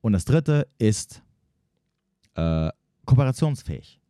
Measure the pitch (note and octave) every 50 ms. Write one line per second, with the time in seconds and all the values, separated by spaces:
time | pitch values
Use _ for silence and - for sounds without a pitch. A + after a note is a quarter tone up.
0 | _ A2 G#2 F#2+ - - C3+ D#3+ D3+ - D3+ D3 C#3+ - _ _ - G#2+ G#2 -
1 | - - - - _ _ _ _ _ _ _ _ _ _ _ _ _ _ _ _
2 | _ _ _ _ _ _ _ - E2 E2 D#2+ D#2+ D#2+ D#2+ - _ _ _ _ _
3 | _ - B2+ B2 C#3+ C3 C3 - - D#3 C#3+ C3 - - D#2 C2 - - _ _
4 | _ _